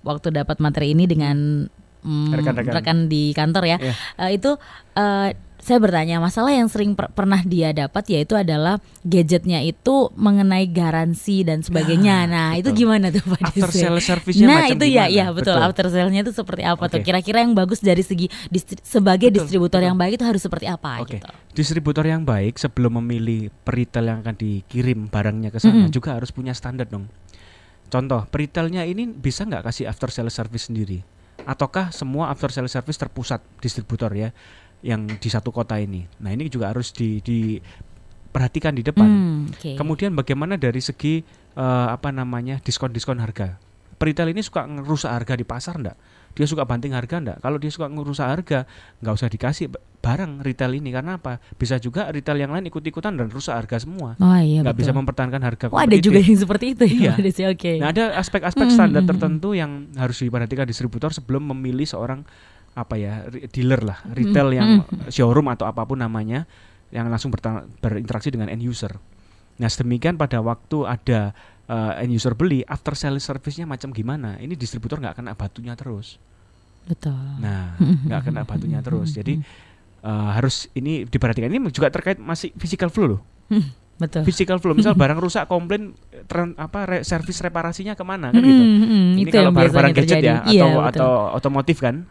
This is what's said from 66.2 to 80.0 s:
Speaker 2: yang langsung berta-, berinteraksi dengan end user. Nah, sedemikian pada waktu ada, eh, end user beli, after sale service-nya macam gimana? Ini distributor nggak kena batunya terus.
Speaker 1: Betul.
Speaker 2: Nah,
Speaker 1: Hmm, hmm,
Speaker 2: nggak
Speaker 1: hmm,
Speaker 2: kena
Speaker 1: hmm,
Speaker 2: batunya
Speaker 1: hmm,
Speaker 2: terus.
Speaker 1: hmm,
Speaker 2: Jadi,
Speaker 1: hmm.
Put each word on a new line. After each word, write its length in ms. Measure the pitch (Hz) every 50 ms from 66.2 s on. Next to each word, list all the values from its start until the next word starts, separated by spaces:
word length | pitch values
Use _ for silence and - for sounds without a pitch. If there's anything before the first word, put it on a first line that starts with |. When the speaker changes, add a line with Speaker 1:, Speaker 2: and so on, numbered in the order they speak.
| 107 110 117 139 160 _ _ - - - _ _ _
Speaker 2:
yang 220 | _ - 120 117 117
langsung 200 | 117 110 - 139
berta-, 380 | 117 - - 113 110 101 62 - -
berinteraksi 540 | - - 117 117 104 117 110 107 107 - 147
dengan 160 | 131 117 107
end 160 | 90 - 117 120
user. 320 | 123 120 - - 98 - 101 - - - - _ _ _ _ _ _ _
Nah, 100 | - 117
sedemikian 480 | 117 - - 127 120 120 120 120 165 175
pada 240 | 156 151 127 127 117
waktu 380 | 110 113 117 - - _ 156 151 139
ada, 500 | - 123 113 - - 123 110 104 101 104 - - - _ _ _
eh, 360 | - 113 113 110 110 85 -
end 120 | 120 123 120
user 180 | 113 - 127
beli, 320 | 110 113 160 185 147 127 123
after 300 | - - - - - 143
sale 260 | - - 143 135 139
service-nya 460 | - - 139 131 - 151 139 165 170
macam 260 | 160 139 120 - 135
gimana? 460 | 127 113 110 117 139 151 127 107 95
Ini 180 | - 110 143 180
distributor 400 | 143 123 107 - 117 110 117 151
nggak 220 | - 127 101 - -
kena 140 | 120 120 104
batunya 420 | - 101 101 _ - 117 120 120
terus. 400 | - 135 135 113 101 101 - - _ _ _ _ _ _ _ _ _ _ _ _ _
Speaker 1:
Betul. 320 | _ 180 170 _ - 151 139 131 135 139 143
Speaker 2:
Nah, 380 | 135 107 104 98 95 90 87 87
Speaker 1:
Hmm, 100 | 87 101
hmm, 220 | 131 180 143 131
Speaker 2:
nggak 100 | 151 113
Speaker 1:
hmm, 100 | 101 123
Speaker 2:
kena 140 | 151 156 110
Speaker 1:
hmm, 80 | 107 -
Speaker 2:
batunya 300 | - 160 - 165 151 143
Speaker 1:
hmm, 80 | 135
Speaker 2:
terus. 200 | 123 160 - -
Speaker 1:
hmm, 100 | 160 147
Speaker 2:
Jadi, 160 | 120 98 - 151
Speaker 1:
hmm. 100 | 160 143 - - - - - - _ _ _ _ _